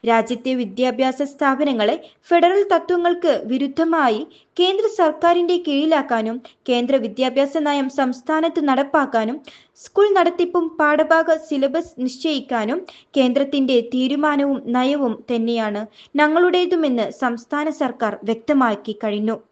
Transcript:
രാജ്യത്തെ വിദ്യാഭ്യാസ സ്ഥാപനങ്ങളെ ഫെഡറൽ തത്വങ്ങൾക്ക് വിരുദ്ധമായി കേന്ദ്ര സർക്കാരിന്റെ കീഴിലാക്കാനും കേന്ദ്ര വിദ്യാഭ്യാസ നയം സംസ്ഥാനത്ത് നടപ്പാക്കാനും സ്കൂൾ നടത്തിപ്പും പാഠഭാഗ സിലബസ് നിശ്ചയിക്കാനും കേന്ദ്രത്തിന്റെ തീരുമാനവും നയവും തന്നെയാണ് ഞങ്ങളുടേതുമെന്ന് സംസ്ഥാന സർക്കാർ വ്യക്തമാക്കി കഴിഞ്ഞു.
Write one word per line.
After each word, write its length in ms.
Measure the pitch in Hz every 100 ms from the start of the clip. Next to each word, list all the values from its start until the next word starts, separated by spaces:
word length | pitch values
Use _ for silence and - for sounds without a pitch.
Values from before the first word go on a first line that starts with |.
| 226
രാജ്യത്തെ 480 | 226 226 240 262
വിദ്യാഭ്യാസ 680 | 262 220 196 254 233 262 262
സ്ഥാപനങ്ങളെ 840 | 277 - 277 269 285 240 208 320 - _ _
ഫെഡറൽ 400 | 339 339 392 403
തത്വങ്ങൾക്ക് 680 | 339 330 349 349 349 349 240
വിരുദ്ധമായി 800 | - 254 285 277 330 330 262 214 311 - _ -
കേന്ദ്ര 260 | 359 392 453
സർക്കാരിന്റെ 720 | 440 330 311 339 349 349 349
കീഴിലാക്കാനും 840 | 330 277 311 311 277 233 220 240 - _ -
കേന്ദ്ര 280 | 240 247 269
വിദ്യാഭ്യാസ 600 | 220 196 254 247 277 320
നയം 340 | 294 285 269
സംസ്ഥാനത്ത് 720 | 262 262 254 - 311 330 330
നടപ്പാക്കാനും 840 | 294 262 277 311 277 233 220 294 - - _ _
സ്കൂൾ 280 | - - 415
നടത്തിപ്പും 560 | 392 349 349 349 359 330
പാഠഭാഗ 680 | - 302 302 311 320 320 320
സിലബസ് 580 | - 285 269 302 339 -
നിശ്ചയിക്കാനും 880 | 254 - 320 285 277 240 214 320 370 - _ 285
കേന്ദ്രത്തിന്റെ 640 | 254 247 277 285 262 254
തീരുമാനവും 920 | 233 254 254 285 302 294 277 269 -
നയവും 520 | 240 254 285 262 214 -
തന്നെയാണ് 520 | 240 226 233 214 202 214 _ - 285
ഞങ്ങളുടേതുമെന്ന് 960 | 302 320 359 359 359 349 302 240 208
സംസ്ഥാന 600 | - 254 233 - 294 302
സർക്കാർ 480 | 302 269 240 220 208
വ്യക്തമാക്കി 680 | 208 226 - 285 240 208 -
കഴിഞ്ഞു. 440 | 208 220 208 214 226 _